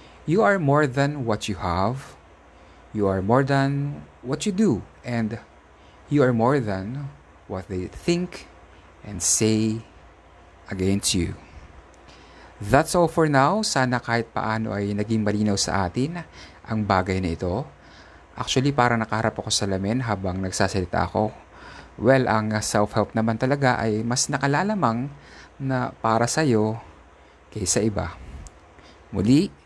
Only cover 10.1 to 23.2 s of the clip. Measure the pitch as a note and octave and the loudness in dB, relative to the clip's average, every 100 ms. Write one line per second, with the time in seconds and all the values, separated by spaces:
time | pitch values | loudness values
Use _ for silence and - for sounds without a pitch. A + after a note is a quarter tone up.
10.1 | - - - - - - F#2+ F#2+ G2+ - | -20 -20 -20 -20 -20 -10 -2 0 2 0
11.1 | F2+ E2+ F#2 - - - - - - - | 0 -2 -6 -16 -20 -20 -20 -20 -20 -20
12.1 | - - - - - G2+ C3 E3 F3+ E3 | -20 -20 -20 -20 -12 2 4 4 2 4
13.1 | - D#3 C#3 C#3 G#3 G#3+ C#3 B2+ B2 - | 4 4 4 4 2 0 0 2 0 0
14.1 | A#2 A2+ - A2 A2 A2 G2+ G2+ G#2 G#2+ | -2 -2 -4 -2 -2 -2 -2 -2 -2 0
15.1 | A2+ G#2 G#2 G#2+ G2+ - G2 F2+ A#2+ D3 | 0 2 2 2 0 0 0 -2 -2 -4
16.1 | F3 - - - - - A2 G2+ F#2 F#2 | -6 -12 -18 -20 -16 -6 -2 2 2 2
17.1 | F#2 F2+ E2+ F2+ G#2 D3 - - - - | 0 -2 -2 -2 -4 -6 -14 -20 -20 -20
18.1 | - - - - C3 C#3 C#3 A#2+ A#2 A2 | -20 -14 -10 -2 0 2 2 2 2 -2
19.1 | A2 A2+ G#2+ G#2+ - G2+ F#2+ G2 B2 A#2 | -2 -2 -2 -4 -2 0 0 0 -2 -2
20.1 | G2 F#2+ F#2 F#2+ - F#2+ G2+ F2+ F2 F2+ | -2 -4 -4 -4 -2 0 0 -2 -2 -2
21.1 | G#2 G#2+ - - - - - - - A2+ | 0 -2 -4 -20 -20 -20 -20 -18 0 4
22.1 | C3+ A#2 A2 G#2+ G#2+ - A2 G#2 A2 G2+ | 4 4 0 0 -2 0 2 2 0 0
23.1 | A2+ | 0